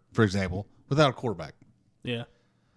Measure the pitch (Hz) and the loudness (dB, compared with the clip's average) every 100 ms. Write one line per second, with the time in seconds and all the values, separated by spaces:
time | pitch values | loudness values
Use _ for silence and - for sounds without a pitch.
0 | _ - 107 98 92 90 - _ - 139 | _ 2 2 2 -2 -6 -10 _ -2 2
1 | 143 120 120 85 76 - _ _ _ _ | 2 2 -6 -6 -10 -16 _ _ _ _
2 | 123 117 123 _ _ _ _ | -10 -8 -10 _ _ _ _